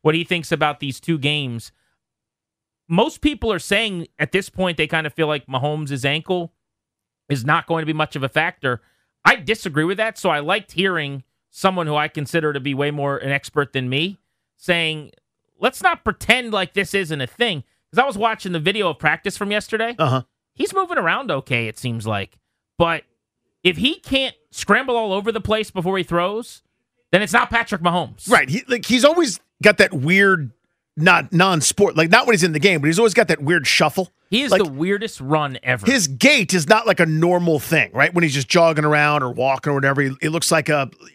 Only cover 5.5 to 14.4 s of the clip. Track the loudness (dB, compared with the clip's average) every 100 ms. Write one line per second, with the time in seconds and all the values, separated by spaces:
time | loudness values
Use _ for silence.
5.5 | -4 -2 -4 -6 -4 -2 -2 -2 -4 -4
6.5 | _ _ _ _ _ _ _ -6 -4 0
7.5 | 0 0 -4 -2 -4 -4 -4 -2 -2 -2
8.5 | -4 -4 -4 _ _ _ _ 2 2 -2
9.5 | -6 -4 -2 -2 -2 -4 -2 -2 -2 -2
10.5 | -4 -2 -2 -2 -2 -6 -10 -14 _ _
11.5 | -2 0 0 -2 -2 -2 -6 -4 -2 -2
12.5 | -2 -4 -2 -2 -2 -4 -4 -4 -4 -2
13.5 | -4 -2 -4 -4 -2 -4 -6 _ _